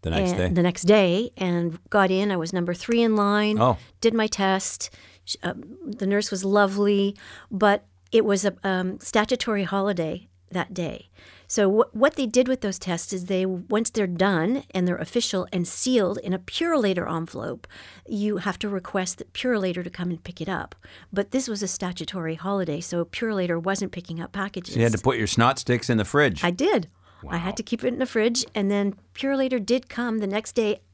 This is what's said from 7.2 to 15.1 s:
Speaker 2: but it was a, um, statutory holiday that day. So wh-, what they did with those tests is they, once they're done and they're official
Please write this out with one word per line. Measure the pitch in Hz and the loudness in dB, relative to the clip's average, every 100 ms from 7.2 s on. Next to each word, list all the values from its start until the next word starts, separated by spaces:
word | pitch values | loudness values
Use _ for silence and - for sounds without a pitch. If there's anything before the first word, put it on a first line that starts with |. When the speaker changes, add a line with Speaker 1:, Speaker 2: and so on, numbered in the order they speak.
| - - - | -18 -20 -10
Speaker 2:
but | 196 202 202 _ _ _ | 2 4 4 _ _ _
it | 226 214 | 2 4
was | 196 202 | 2 0
a, | 190 196 | -2 -2
um, | 185 185 196 | -2 -2 -6
statutory | - 220 214 247 - 202 | -2 0 2 -2 0 -2
holiday | 185 196 196 175 160 175 - _ _ | 0 0 0 0 -4 -6 -12 _ _
that | 180 - | -6 -6
day. | 185 165 - - - - - _ | -6 -6 -8 -16 -20 -20 -20 _
So | - 202 208 | 2 4 4
wh-, | - 220 | 2 4
what | 277 302 | 2 4
they | 247 | 2
did | 247 254 | 2 4
with | 262 | 0
those | 208 190 | -2 -4
tests | 185 170 - | -4 -4 -4
is | 190 180 | -6 -2
they, | 190 190 | 0 0
once | 180 180 208 226 | -4 0 0 2
they're | 226 190 | 0 -2
done | 170 190 180 170 269 - | 2 2 2 2 -2 -2
and | 190 180 | -2 0
they're | 175 | 0
official | 165 | -2